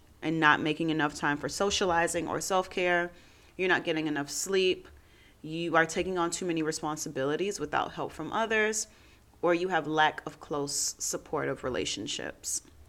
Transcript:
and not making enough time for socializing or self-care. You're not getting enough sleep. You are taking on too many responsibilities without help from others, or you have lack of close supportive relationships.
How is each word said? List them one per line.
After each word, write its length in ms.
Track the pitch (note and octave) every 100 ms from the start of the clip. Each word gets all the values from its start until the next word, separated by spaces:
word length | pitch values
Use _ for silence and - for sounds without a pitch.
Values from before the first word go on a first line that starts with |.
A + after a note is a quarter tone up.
| - -
and 180 | D#3 E3
not 220 | D#3 B2+
making 280 | D3+ D3+ E3
enough 260 | D#3 D3 -
time 220 | D3+ C#3+
for 100 | C#3+
socializing 800 | - G3+ G3 F#3+ E3+ E3+ E3+ C#3+
or 140 | B2
self-care. 720 | - F#3 F#3 - F3+ F3 F3 - - - - -
You're 120 | F#3
not 140 | D#3
getting 240 | E3+ D#3 D#3
enough 220 | D3 C#3+
sleep. 580 | - F#3+ F#3+ F#3 F3+ - - - - - -
You 340 | D#3 D#3+ E3+ E3
are 100 | D#3+
taking 320 | - F3+ F3+
on 120 | E3+
too 140 | - F#3
many 160 | E3
responsibilities 1000 | D#3 D#3 D#3 D#3 E3+ C#3 C3+ D3+ G3 G3
without 340 | D3+ C3+ -
help 180 | - C3
from 200 | - D#3
others, 560 | G#3 A3 A3 G#3+ G#3+ - - - - - -
or 120 | E3 E3+
you 140 | F#3
have 180 | E3+ D3
lack 340 | D#3 D#3 - -
of 140 | -
close 560 | - D3 C#3+ C#3+ - -
supportive 640 | - D#3+ - D3+ C3+ C3+
relationships. 960 | C3 A#2+ - - G#2+ - - - - - - -